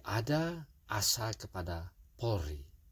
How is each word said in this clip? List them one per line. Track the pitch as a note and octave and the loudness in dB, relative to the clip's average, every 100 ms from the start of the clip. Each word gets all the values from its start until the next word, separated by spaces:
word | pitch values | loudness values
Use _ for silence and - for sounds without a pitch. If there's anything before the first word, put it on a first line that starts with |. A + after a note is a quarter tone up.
| - | 0
ada | G#2 A2 D3+ E3 E3+ D3 - - | 0 4 4 2 -2 -8 -14 -4
asa | G#2+ - - A2+ | 0 2 2 0
kepada | A2 G#2 F#2 F2 E2 F2 - - | -4 -6 -6 -4 -4 -6 -12 -20
Polri. | - A#2 G2+ D2+ D2 C#2+ - - | -4 0 2 0 -6 -10 -18 -20